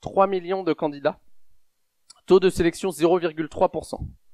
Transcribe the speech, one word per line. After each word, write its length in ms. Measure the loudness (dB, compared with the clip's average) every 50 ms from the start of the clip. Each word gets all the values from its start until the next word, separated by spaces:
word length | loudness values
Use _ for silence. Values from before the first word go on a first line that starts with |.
trois 260 | -12 -2 2 2 2
millions 360 | 2 2 -4 -4 -4 -6 -2
de 100 | 0 -2
candidats. 460 | -2 0 -2 -4 -6 -2 -4 -4 -4 -4 _ -20 -20 -20 -20 -20 -20 -20 _ _ _ _ _ _ _ _ _ _ -20 _ _
Taux 140 | 6 6 6
de 100 | 6 4
sélection 400 | 2 2 0 0 -2 -2 -6 -6
zéro 280 | -4 -4 0 0 0 2
virgule 300 | 0 -2 -4 -4 -8 -8
trois 220 | -2 0 0 0
pour 140 | 0 -6 -8
cent 220 | -10 -10 -10 -10 -12 -14 -18 _ -20